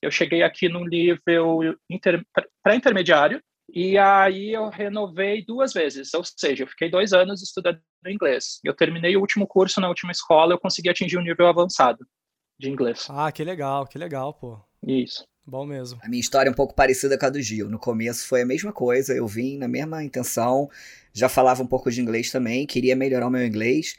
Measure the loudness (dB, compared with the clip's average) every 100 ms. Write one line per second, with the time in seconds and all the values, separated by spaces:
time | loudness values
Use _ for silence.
0 | -4 0 2 2 2 2 -2 -2 -4 2
1 | 2 2 2 2 4 2 0 -4 -10 -2
2 | 0 0 -2 -4 -4 _ 2 4 2 2
3 | 4 6 4 2 -8 _ -10 -4 2 4
4 | 6 6 4 2 -6 -6 -6 -6 -6 -6
5 | -6 -4 -2 -4 -6 -2 -2 0 -2 -4
6 | -6 -6 -6 -4 -2 -2 -6 -6 -2 0
7 | 4 4 2 -2 -10 -6 -4 -4 _ _
8 | -12 -2 0 0 -4 -8 -8 0 0 0
9 | 0 2 0 -2 0 2 2 0 -2 -4
10 | -8 -10 2 4 6 2 -2 -2 -2 -2
11 | -2 -4 -4 4 4 4 0 4 2 2
12 | -10 _ _ _ _ _ -8 -2 -2 -4
13 | -10 -4 -4 -4 -8 -6 -4 -4 -6 -10
14 | -10 -8 -8 -10 -16 -18 _ _ -4 -2
15 | -2 -10 -18 _ -14 -12 -10 -12 -12 -14
16 | -8 -6 0 2 2 2 0 2 2 4
17 | 0 0 0 -2 -4 -6 -6 -6 -4 -4
18 | -4 -6 -2 0 0 -2 -6 -4 0 0
19 | 0 -4 -4 -4 -6 -6 -6 -6 -6 -8
20 | -8 -8 -6 -2 0 0 -2 -10 -20 -20
21 | _ -2 0 4 4 4 0 -2 -2 -2
22 | -2 -2 -2 -2 -2 -2 -2 0 2 2
23 | 2 0 0 0 -2 0 0 0 -2